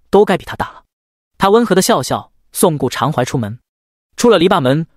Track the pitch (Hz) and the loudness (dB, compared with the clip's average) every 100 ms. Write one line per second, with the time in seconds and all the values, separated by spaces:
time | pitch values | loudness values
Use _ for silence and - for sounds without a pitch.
0 | - 196 208 117 - - 92 - _ _ | -2 2 2 0 -6 -10 -10 -12 _ _
1 | _ _ _ - 196 226 226 185 226 180 | _ _ _ -4 2 2 2 0 0 0
2 | - 113 - _ _ - 190 147 127 - | -2 -8 -10 _ _ -2 0 0 -4 -2
3 | 131 156 127 139 123 120 _ _ _ _ | -4 -2 -4 -4 -6 -10 _ _ _ _
4 | _ - 233 185 185 190 127 151 165 | _ 0 2 4 2 2 0 -2 -4